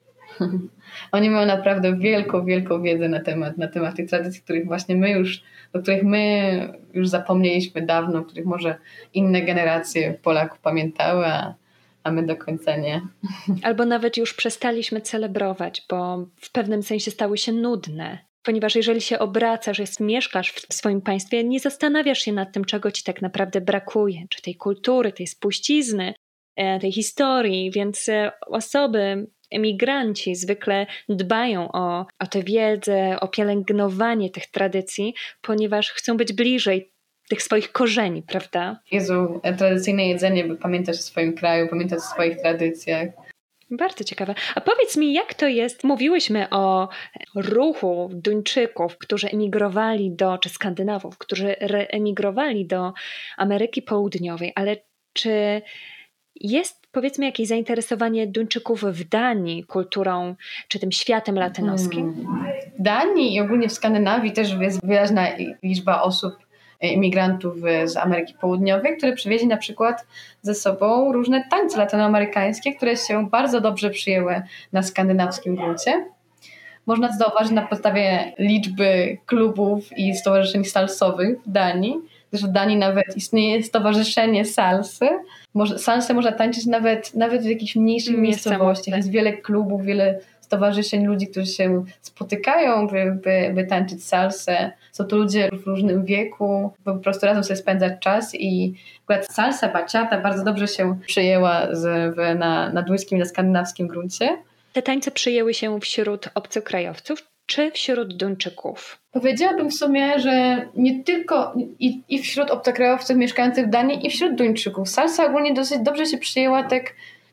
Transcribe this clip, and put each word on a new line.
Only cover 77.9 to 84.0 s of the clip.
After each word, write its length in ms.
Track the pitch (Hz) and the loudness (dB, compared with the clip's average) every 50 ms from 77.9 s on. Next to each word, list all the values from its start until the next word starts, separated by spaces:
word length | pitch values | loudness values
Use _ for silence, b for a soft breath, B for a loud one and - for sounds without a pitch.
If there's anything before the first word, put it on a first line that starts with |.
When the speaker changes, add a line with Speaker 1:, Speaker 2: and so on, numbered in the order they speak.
| 185 202 202 190 185 175 - - - - | 2 2 2 2 2 2 0 -4 -2 0
Speaker 1:
liczby 800 | 196 202 214 214 208 202 185 196 202 196 190 180 180 - - - - | 2 2 2 2 0 -2 0 2 4 4 4 4 2 0 -2 -6 -4
klubów 720 | - 247 233 220 220 208 196 208 196 208 208 202 - - | 0 2 4 4 2 2 2 0 0 0 -2 -4 -6 -6
i 180 | - 196 196 185 | -2 -2 -2 -2
stowarzyszeń 500 | 190 - 196 196 196 190 190 - 202 196 | 0 0 2 4 4 4 2 2 0 0
salsowych 720 | 190 - 196 190 190 190 - 196 185 180 180 180 208 247 247 - | 0 2 0 0 0 0 0 0 0 2 2 0 0 0 -2 -4
w 60 | 214 | -2
Danii, 440 | 190 202 185 180 175 180 190 226 277 330 330 B B B B B | 2 2 2 2 2 0 0 0 -2 -4 -8 B B B B B
gdyż 160 | - 208 202 | -4 -2 -2
w 60 | 196 | 2
Danii 260 | 185 196 196 214 214 | 2 2 4 4 4
nawet 400 | 208 196 196 196 202 190 190 185 | 4 4 4 4 2 0 0 -2
istnieje 460 | 202 185 - - 220 214 214 214 233 226 | -8 -4 0 2 4 4 4 2 2 0
stowarzyszenie 840 | - - 226 202 208 208 214 | 0 0 2 4 4 4 4